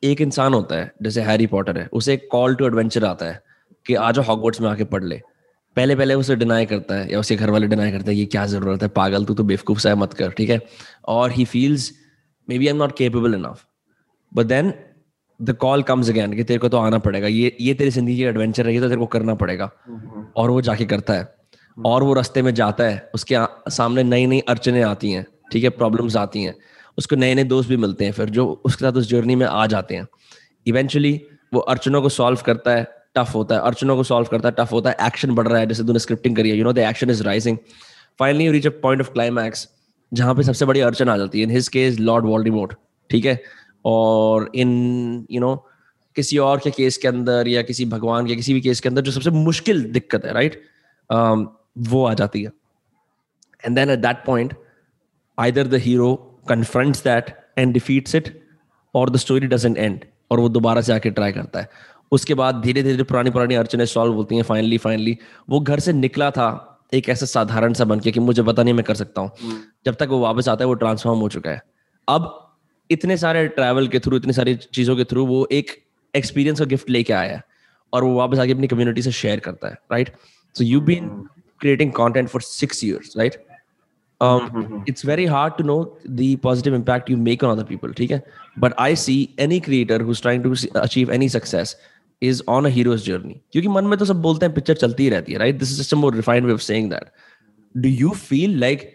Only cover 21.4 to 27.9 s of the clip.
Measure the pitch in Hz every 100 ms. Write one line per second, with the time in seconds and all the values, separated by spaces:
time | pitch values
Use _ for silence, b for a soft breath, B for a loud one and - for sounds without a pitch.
21.4 | _ b b - 113 123 139 131 123 139
22.4 | 127 117 107 104 117 101 - 110 - 127
23.4 | 113 - - 139 120 123 127 123 127 131
24.4 | - 117 - 123 113 101 104 95 95 _
25.4 | _ 113 123 120 117 113 117 107 101 107
26.4 | 95 - b b b - - 139 127 127
27.4 | 131 131 120 127 107